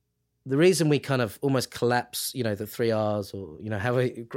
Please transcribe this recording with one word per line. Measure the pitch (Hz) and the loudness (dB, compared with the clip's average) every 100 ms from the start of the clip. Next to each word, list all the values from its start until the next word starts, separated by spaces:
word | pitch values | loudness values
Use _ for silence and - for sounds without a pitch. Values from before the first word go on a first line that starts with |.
| _ _ _ _ 131 | _ _ _ _ -2
the | 139 | 4
reason | 180 165 156 | 4 6 4
we | 143 | 2
kind | - 131 | 2 0
of | 113 - | 0 -2
almost | 143 131 - | 0 0 -2
collapse, | - 120 120 120 - - 131 | 0 2 2 0 -8 -6 -4
you | |
know, | 113 | -2
the | 104 107 | -2 -6
three | - 117 | -2 0
Rs | 110 107 104 98 | 2 0 0 -4
or, | 98 87 78 | -10 -12 -12
you | 107 | -6
know, | 107 | -4
have | 120 123 | 0 0
a, | 127 - 117 | 0 -4 -10